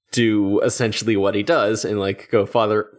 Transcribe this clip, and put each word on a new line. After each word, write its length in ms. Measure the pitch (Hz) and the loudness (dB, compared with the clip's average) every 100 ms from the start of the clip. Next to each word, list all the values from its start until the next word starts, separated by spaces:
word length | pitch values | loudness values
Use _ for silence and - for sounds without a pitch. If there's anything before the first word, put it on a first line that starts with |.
| _ | _
do 480 | - 117 107 98 101 | 0 2 2 2 2
essentially 560 | - - 120 104 107 104 | 0 0 -2 -2 -2 0
what 160 | 98 | 0
he 80 | 104 | 0
does 420 | 104 165 104 110 | 0 0 0 -2
and, 160 | - 104 | -2 -4
like, 300 | 98 98 - | -4 -6 -2
go 160 | 113 98 | -2 0
father, 460 | 120 107 107 - | 0 0 0 -4